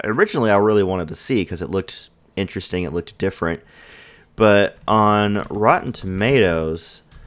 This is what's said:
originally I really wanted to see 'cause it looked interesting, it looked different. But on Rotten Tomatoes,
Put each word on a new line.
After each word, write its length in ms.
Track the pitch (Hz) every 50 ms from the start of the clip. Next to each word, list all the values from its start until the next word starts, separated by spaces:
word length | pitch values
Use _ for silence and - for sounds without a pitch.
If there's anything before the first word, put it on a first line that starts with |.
| -
originally 480 | - 107 131 208 208 - 160 120 110
I 60 | 101 101
really 260 | 104 107 107 107 98
wanted 240 | 92 95 92 87 80
to 80 | -
see 280 | - - - 139 113 90
'cause 180 | - 92 80 87
it 60 | -
looked 380 | 87 95 92 - - - - - _ _ _ _ -
interesting, 480 | - 98 85 - 98 - - - 90 90
it 100 | 82 76
looked 240 | 85 85 - - -
different. 440 | - 95 - - - 82 82 - - _ _ - - - - - - - - - _ _ -
But 420 | - 110 107 104 101 101 - - - - -
on 600 | 107 110 107 104 104 104 104 101 101 104 - -
Rotten 420 | - 104 107 117 160 - - 131 113
Tomatoes, 1080 | - - 95 92 95 104 120 139 131 104 90 82 80 80 80 80 85 - - - - _ _ - - -